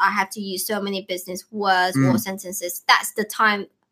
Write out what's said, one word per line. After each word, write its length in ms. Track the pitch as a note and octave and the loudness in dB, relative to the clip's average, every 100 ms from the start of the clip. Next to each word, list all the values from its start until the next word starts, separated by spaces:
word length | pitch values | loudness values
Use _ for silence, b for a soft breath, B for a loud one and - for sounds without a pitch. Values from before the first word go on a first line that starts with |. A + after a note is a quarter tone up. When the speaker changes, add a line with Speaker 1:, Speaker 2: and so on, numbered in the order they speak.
Speaker 1:
I 100 | G3 | 2
have 200 | G#3 F#3+ | 2 -2
to 100 | A3 | -4
use 260 | G3 F3+ - | -8 -6 -4
so 140 | G#3 | -4
many 220 | G3+ G3 | -2 -6
business 420 | G3 F3+ - F3+ - | -6 -8 -8 -12 -10
words 460 | G#3+ G3 F#3 F#3 C3+ | -4 2 4 4 4
or 180 | C3+ | 4
Speaker 2:
Mm. 60 | A#2+ | 2
Speaker 1:
sentences. 640 | F#3+ F#3+ F3+ G3 F3 - - | 0 -8 -8 -8 -8 -4 2
That's 240 | A#3+ - | 4 2
the 120 | - | -4
time, 420 | G#3+ - A3 G3+ - _ _ | -6 2 2 2 -4 _ _